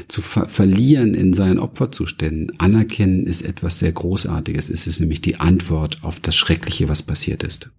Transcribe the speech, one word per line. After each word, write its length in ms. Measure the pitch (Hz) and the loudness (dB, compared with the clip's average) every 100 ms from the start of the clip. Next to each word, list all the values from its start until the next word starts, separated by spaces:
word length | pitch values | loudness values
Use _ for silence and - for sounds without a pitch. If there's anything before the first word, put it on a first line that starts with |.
| - | -8
zu 140 | - | -8
ver-, 260 | - 107 - | -4 -4 -2
verlieren 680 | - 98 95 131 143 110 | 2 4 6 6 6 4
in 200 | - 92 | 4 2
seinen 260 | 90 95 92 | 4 4 2
Opferzuständen. 1000 | - - - - - - 78 78 80 - | 0 -4 -4 -2 -8 -4 -4 -4 -6 0
Anerkennen 680 | 90 110 110 - 95 92 - | 4 4 2 2 2 2 0
ist 160 | 87 | -4
etwas 380 | - - 87 - | -6 -6 -4 0
sehr 120 | 85 | -2
Großartiges. 760 | - 87 95 - 80 76 73 - | 0 -2 -2 -2 -4 -2 -4 -4
Es 180 | - 85 | -4 -4
ist 120 | 80 | -2
nämlich 180 | 80 78 | -2 0
die 180 | 82 - | -2 0
Antwort 580 | 82 90 - 78 76 - | 2 2 2 -2 -2 -6
auf 160 | 82 - | -10 -6
das 140 | - - | -2 0
Schreckliche, 500 | - 82 - - 76 | 0 0 -2 -2 0
was 160 | 76 | -2
passiert 400 | - 78 - - | -2 -4 -4 -6
ist. 260 | - - - | -8 -10 -14